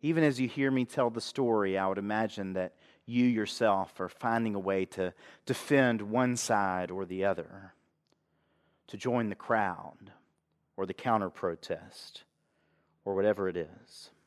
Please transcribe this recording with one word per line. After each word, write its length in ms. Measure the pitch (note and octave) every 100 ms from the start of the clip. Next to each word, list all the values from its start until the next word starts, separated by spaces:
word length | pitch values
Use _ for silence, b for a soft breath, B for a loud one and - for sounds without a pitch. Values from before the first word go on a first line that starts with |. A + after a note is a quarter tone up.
Even 240 | D3 E3
as 160 | D#3 B2+
you 80 | B2+
hear 220 | C#3 C3+
me 160 | C3 A#2+
tell 240 | - A#2+
the 100 | A2+
story, 560 | - - B2 A2 G2 F#2+
I 100 | F#2+
would 120 | F#2+
imagine 560 | G2+ G#2+ A2 - F#2+
that 180 | F#2 F2+ _ b b
you 220 | - A#2+ B2
yourself 760 | A2+ G#2 - A2+ G2 F#2 -
are 80 | F#2
finding 460 | - B2 A2+ A2
a 40 | G2+
way 280 | F#2+ F#2+ F#2+
to 260 | - F#2 - B B
defend 560 | - C3 - C#3 B2+ A2+
one 340 | G#2 A2+ B2+
side 560 | A#2+ - A2 G2 F#2 F2+
or 140 | F#2
the 220 | F#2 F#2 G2
other, 480 | F2 E2 F#2+ F#2+ _ _ _ _ _ _ _ _ _ _ _ _
to 100 | G#2
join 320 | B2+ B2 A2
the 60 |
crowd 760 | G#2 - A2+ G2 F2 - - G2 - _ _ _ _ _ -
or 80 | F#2+
the 80 |
counter-protest 1300 | F#2 B2+ A2+ F#2+ - F#2 E2 - D#2+ - - - - - _ _ _ _ _ _ _
or 100 | -
whatever 360 | G2 G2+ G2+ F#2+
it 60 | F2
is. 520 | D#2 - _ - - _